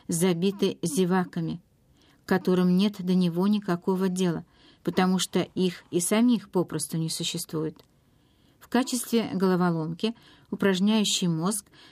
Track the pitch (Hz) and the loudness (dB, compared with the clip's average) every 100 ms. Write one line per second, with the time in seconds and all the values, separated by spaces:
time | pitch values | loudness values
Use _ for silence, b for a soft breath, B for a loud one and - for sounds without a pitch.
0 | - 170 185 165 190 196 190 - 170 175 | -6 0 0 2 0 0 -2 -2 -4 0
1 | 180 185 175 - 160 165 - _ _ b | 2 0 0 -4 -6 -8 -14 _ _ b
2 | b b - 185 180 180 180 180 208 208 | b b -2 0 2 2 4 4 2 -2
3 | 180 185 180 165 196 208 202 175 - 185 | 0 2 2 2 0 0 -2 -4 -2 0
4 | 190 180 185 160 - b b b - 175 | 0 0 0 -2 -8 b b b -4 0
5 | 185 185 - 185 - - 185 175 - 170 | 2 0 0 -2 -2 -2 -2 -4 -6 -4
6 | 175 214 240 233 - 180 165 156 - 165 | 0 2 4 2 0 -2 -2 -4 -6 -4
7 | 160 - 165 170 - 160 156 - _ _ | -4 -4 -6 -6 -6 -6 -6 -8 _ _
8 | b b b b b b - 240 262 247 | b b b b b b -4 -2 0 -4
9 | - 233 208 185 185 180 180 165 160 170 | -2 -2 0 0 2 2 2 0 -4 -4
10 | 214 226 b b b 196 202 185 202 220 | -6 -6 b b b -2 0 2 2 2
11 | 202 - 180 160 175 233 - B B | 2 0 0 0 -2 -4 -8 B B